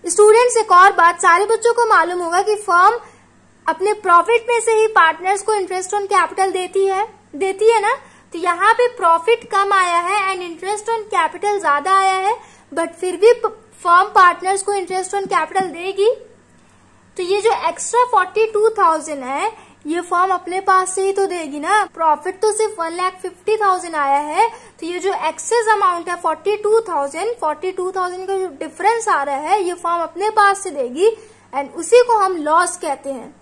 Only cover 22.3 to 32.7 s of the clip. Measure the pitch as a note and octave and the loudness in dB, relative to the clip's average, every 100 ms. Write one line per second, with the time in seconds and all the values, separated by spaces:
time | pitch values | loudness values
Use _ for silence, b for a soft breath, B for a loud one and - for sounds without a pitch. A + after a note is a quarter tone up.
22.3 | G4 G#4+ G#4 G#4+ G#4+ E4 E4+ F#4 F#4 F#4 | -2 0 0 -2 -2 -6 -4 -4 -6 -14
23.3 | F4 - G#4+ G4+ F#4 F4 D#4+ C#4 C#4 D4+ | -8 -4 0 2 0 -4 -4 0 0 0
24.3 | E4 A4+ B B _ E4 F4 F#4 F#4+ D#4+ | 0 0 B B _ -10 -4 -4 -2 -4
25.3 | D#4 - A#4 G#4+ G#4 G4 F4 E4+ F4 D#4+ | -6 -2 -2 2 2 2 -2 -6 -4 -4
26.3 | D#4 G4 G#4 G#4 A4 A4+ D#4+ C#4 D#4 G#4 | -2 -4 -2 0 0 0 -4 -4 -6 -6
27.3 | A#4+ D#4 D4+ F#4 F#4 F4+ F#4+ F4+ F4+ F#4+ | -4 -6 -4 -8 -6 -6 -4 -6 -8 -6
28.3 | G4 F#4 C#4 D#4 - F#4+ A#4 A4 D#4+ C#4 | -6 -6 -10 -14 -4 -2 0 0 -2 -2
29.3 | C4+ D4+ G#4 F4+ F4+ E4+ E4+ D#4+ E4+ G#4 | -4 0 0 0 -4 -4 -2 -4 -4 -2
30.3 | A4 G4+ G4 F#4+ C#4+ B3 B3+ G#4 A4+ B | 2 2 2 -6 -6 -8 0 0 0 B
31.3 | B B C4+ C#4 E4 D#4+ A#4+ A#4 A4 F#4+ | B B -8 -8 -10 4 4 4 2 0
32.3 | F4 D4 D#4+ F4 | -2 0 2 0